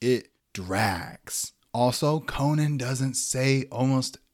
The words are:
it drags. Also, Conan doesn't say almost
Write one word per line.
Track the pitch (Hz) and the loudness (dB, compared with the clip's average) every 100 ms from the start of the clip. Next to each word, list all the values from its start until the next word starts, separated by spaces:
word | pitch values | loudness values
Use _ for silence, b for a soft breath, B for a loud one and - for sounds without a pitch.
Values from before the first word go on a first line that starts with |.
it | 120 123 - _ _ | 0 0 -2 _ _
drags. | - 90 95 113 170 - - - - - - _ | -10 -4 0 0 0 -6 -14 -10 -8 -8 -12 _
Also, | 120 123 - 151 156 | 0 0 2 0 0
Conan | - - 143 151 151 143 | -2 -2 2 2 2 0
doesn't | 127 131 135 | -2 -2 -2
say | 127 - 131 131 135 127 | -2 -2 0 2 2 0
almost | - 131 131 127 - _ | 0 2 2 0 -6 _